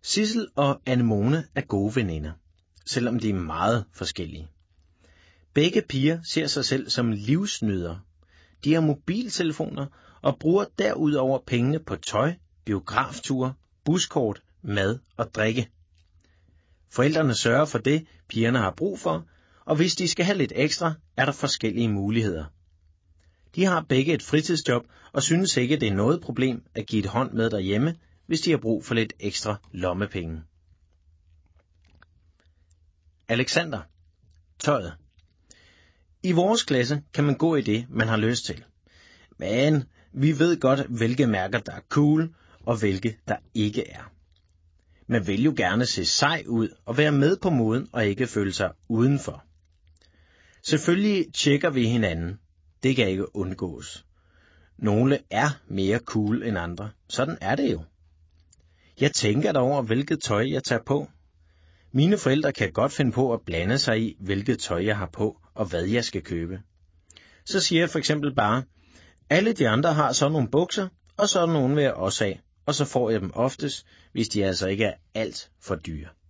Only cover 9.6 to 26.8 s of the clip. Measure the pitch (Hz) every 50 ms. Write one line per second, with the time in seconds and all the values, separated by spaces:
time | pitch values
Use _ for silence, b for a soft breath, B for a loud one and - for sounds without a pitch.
9.6 | - - - 143 139 143 b b b b b b - 139 139 - - 156 175 196
10.6 | 202 - _ - 196 214 - - 156 147 147 139 131 131 135 127 - - 127 120
11.6 | 120 131 151 160 160 - 101 85 - - - 104 127 160 175 - _ _ _ _
12.6 | _ 110 104 95 - - 95 117 135 - - - - - 135 127 127 131 135 _
13.6 | _ _ _ _ _ 147 160 180 - - - 151 127 107 101 - _ _ _ _
14.6 | - - 101 101 98 98 117 135 _ _ _ - 117 110 - 110 107 110 113 127
15.6 | 113 - _ _ _ _ _ _ _ _ _ _ _ _ _ _ _ _ _ _
16.6 | _ _ _ _ _ _ - - 123 147 156 160 160 135 113 - - 117 117 135
17.6 | 156 151 - 117 - 135 147 160 160 b b b b b - 113 113 117 123 127
18.6 | 104 95 92 - 160 202 95 - - 85 80 80 82 b b b b b b b
19.6 | b - 156 151 175 185 - - 185 156 - - 170 180 202 190 139 104 - -
20.6 | 139 151 - - 175 165 160 - _ _ _ - 131 139 135 - - 139 - -
21.6 | - 110 90 113 120 110 104 98 98 101 113 117 113 104 87 80 76 73 _ _
22.6 | _ _ _ _ _ _ _ _ _ _ _ _ _ _ _ _ _ _ - 170
23.6 | 185 190 180 165 - - 127 131 135 156 170 117 - - - 156 156 - 170 151
24.6 | - - 123 120 - b b b b b b 139 135 - 160 175 196 185 - 127
25.6 | 123 120 156 147 123 107 98 95 104 120 160 170 - - 120 117 127 131 120 117
26.6 | - _ _ 113